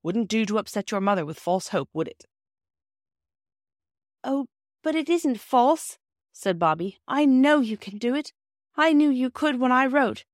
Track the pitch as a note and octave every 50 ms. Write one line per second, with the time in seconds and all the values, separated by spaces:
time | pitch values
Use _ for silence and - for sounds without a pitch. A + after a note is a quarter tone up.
0 | - E3 F#3 A#3 A3+ F3+ G#3+ A3+ A3 F#3+ G#3 A3 - - - G#3 F#3+ - A3 G3
1 | F#3+ G3+ G3+ F#3 D#3 D3 D#3+ - - F3 F3+ F#3+ - - - E3+ C3+ _ _ D#3
2 | D#3+ - - _ - _ _ _ _ _ _ _ _ _ _ _ _ _ _ _
3 | _ _ _ _ _ _ _ _ _ _ _ _ _ _ _ _ _ _ _ _
4 | _ _ _ _ - C4 C4+ C#4 C4 - _ _ _ _ _ _ _ D#4+ D#4 D#4+
5 | C#4+ D#4 F4 E4+ - C#4+ B3 G#3+ - - - B3+ A#3+ C4+ D#4+ D#4 - - - _
6 | _ _ _ _ _ _ _ - - G3 F3+ E3+ F3 D#3+ D#3 E3 F3 G3 - _
7 | _ - - C#4+ D4+ C#4 C4 B3+ C4 D4 D4+ D4+ B3 A3 A3 - - G3+ G3 G#3
8 | A#3 A#3+ C4 D4 D4+ - _ _ _ _ _ _ _ _ _ - D#4 E4 D#4+ D4
9 | D4+ D4 C4+ B3 B3+ B3+ _ - D4 D4+ C#4 A#3+ C4 B3 B3+ B3+ C4+ C4 B3+ C#4+
10 | C4+ - G#3+ - - _